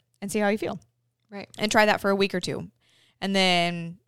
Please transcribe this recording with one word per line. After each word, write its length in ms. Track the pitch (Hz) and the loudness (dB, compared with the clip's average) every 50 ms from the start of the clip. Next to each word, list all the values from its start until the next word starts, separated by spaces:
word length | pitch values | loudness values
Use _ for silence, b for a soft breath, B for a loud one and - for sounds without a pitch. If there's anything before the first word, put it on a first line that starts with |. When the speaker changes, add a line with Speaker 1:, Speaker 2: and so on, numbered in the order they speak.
| _ _ _ - | _ _ _ -14
Speaker 1:
and 100 | - 196 | -10 -4
see 100 | - 214 | -2 0
how 80 | 208 202 | 2 2
you 100 | 208 214 | 0 0
feel. 200 | - - 208 165 - _ _ _ _ _ _ _ _ _ | -2 -6 -8 -8 -12 _ _ _ _ _ _ _ _ _
Speaker 2:
Right. 180 | 202 202 - - - - | -16 -16 -16 -16 -10 -6
Speaker 1:
And 120 | 208 214 214 | -4 0 4
try 140 | 226 214 | 4 4
that 140 | 214 202 196 | 4 4 2
for 100 | - 202 | 2 0
a 60 | 196 | 2
week 180 | 196 196 202 - | 2 0 0 -2
or 60 | 180 | -4
two. 280 | - - - - 165 185 _ b b b b b b b b b | -4 -4 -6 -6 -8 -12 _ b b b b b b b b b
And 140 | - 196 196 | -4 -2 2
then, 640 | 196 190 185 180 175 170 175 175 170 165 170 170 - _ | 2 4 4 4 4 2 0 -2 -4 -8 -8 -10 -14 _